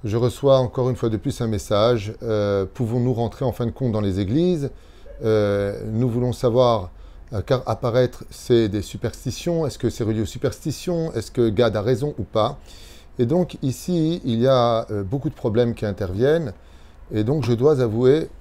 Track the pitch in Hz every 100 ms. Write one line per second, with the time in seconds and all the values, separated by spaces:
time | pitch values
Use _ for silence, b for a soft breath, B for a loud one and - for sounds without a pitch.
0 | 110 113 120 - 139 135 123 - 127 123
1 | 120 110 - - 117 107 - 104 113 120
2 | 101 - 120 107 104 101 95 - 117 123
3 | 123 113 117 - 131 - 120 - 131 110
4 | 104 95 95 131 175 175 135 - B B
5 | B - 113 110 104 101 101 101 107 110
6 | 123 117 123 113 123 117 123 113 90 -
7 | b b b 107 - 127 120 107 127 117
8 | 123 - - - - 120 110 101 - 107
9 | 117 - - - 170 170 151 - 117 -
10 | 110 110 107 131 131 - 156 139 - 175
11 | 160 117 - - 113 104 117 104 101 123
12 | 147 139 98 110 110 147 B B B B
13 | B - 120 165 175 - 135 120 - 175
14 | 156 175 135 113 127 131 120 113 117 104
15 | 98 139 156 - 123 107 120 113 107 98
16 | 95 92 127 160 147 - b b b b
17 | - 110 107 151 117 117 135 147 120 107
18 | 127 151 160 -